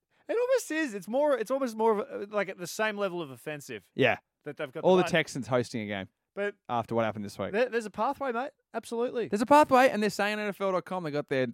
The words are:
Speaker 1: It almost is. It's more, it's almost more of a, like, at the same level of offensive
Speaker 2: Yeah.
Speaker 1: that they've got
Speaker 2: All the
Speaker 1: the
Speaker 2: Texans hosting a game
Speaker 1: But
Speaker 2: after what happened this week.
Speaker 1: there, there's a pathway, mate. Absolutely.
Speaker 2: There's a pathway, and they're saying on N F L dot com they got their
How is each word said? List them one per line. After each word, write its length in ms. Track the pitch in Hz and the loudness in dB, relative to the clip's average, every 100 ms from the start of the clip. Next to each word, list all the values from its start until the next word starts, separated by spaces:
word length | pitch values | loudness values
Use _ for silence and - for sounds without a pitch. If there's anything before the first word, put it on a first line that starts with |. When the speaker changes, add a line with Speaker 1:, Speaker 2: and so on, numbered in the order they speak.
| _ _ - | _ _ -4
Speaker 1:
It 80 | 403 | -2
almost 320 | 494 523 - | 2 2 2
is. 220 | 311 302 | -2 -2
It's 160 | 202 190 | -6 -4
more, 280 | 254 302 247 | 0 2 2
it's 140 | 220 | 0
almost 240 | 269 262 220 | -2 -2 2
more 240 | 226 208 | 2 2
of 0 | 208 202 208 | -2 -6 -4
a, 20 | |
like, 140 | 208 185 | -2 -4
at 100 | 190 | -6
the 80 | 175 | -8
same 320 | - 214 202 | -2 -2 0
level 240 | 196 175 | -2 -2
of 80 | 147 | -8
offensive 540 | 123 - 151 - 110 - - | -10 -10 -10 -10 -12 -8 2
Speaker 2:
Yeah. 240 | 123 95 - _ - | 2 2 -4 _ -14
Speaker 1:
that 100 | 143 | -10
they've 160 | 143 | -10
got 140 | 156 170 | 0 4
Speaker 2:
All 100 | 185 | 4
the 80 | |
Speaker 1:
the 60 | 175 | 4
Speaker 2:
Texans 380 | 170 151 143 110 | 0 0 -6 0
hosting 340 | 127 117 120 | 0 0 -4
a 40 | 104 | -4
game 220 | 101 95 _ _ | -6 -6 _ _
Speaker 1:
But 220 | - 202 202 - | -6 -6 -6 -4
Speaker 2:
after 260 | 120 110 113 | -4 0 0
what 80 | |
happened 220 | 110 107 98 | 0 -4 -8
this 120 | - | -6
week. 140 | 95 | -4
Speaker 1:
there, 160 | 202 247 | -2 -2
there's 180 | 226 214 | -2 -6
a 40 | |
pathway, 400 | 202 233 277 277 | -4 -4 -2 -4
mate. 200 | 233 277 - _ | -4 -6 -10 _
Absolutely. 540 | 226 - 233 247 247 180 | -12 -6 -4 -2 -2 -2
Speaker 2:
There's 140 | 202 | -2
a 40 | 240 | 6
pathway, 440 | 294 302 254 262 | 6 8 6 6
and 120 | 208 | 4
they're 80 | 208 | 0
saying 260 | - 202 214 | 0 0 0
on 40 | |
N 80 | 208 | -4
F 140 | - | -2
L 100 | 196 | 0
dot 140 | 185 - | 0 -2
com 180 | 185 | -6
they 80 | 160 | -4
got 160 | 143 - | -4 0
their 200 | 135 123 | 0 0